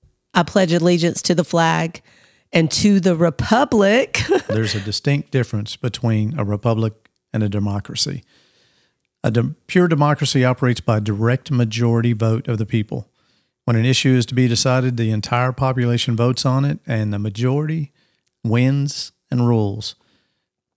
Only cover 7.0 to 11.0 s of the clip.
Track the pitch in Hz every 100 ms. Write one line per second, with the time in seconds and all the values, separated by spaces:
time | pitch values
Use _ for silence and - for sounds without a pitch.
7 | _ _ _ 110 107 101 101 101 - -
8 | - 92 - _ _ _ _ _ _ _
9 | _ _ - 113 123 151 - 180 180 160
10 | 147 147 139 139 127 127 123 117 - 110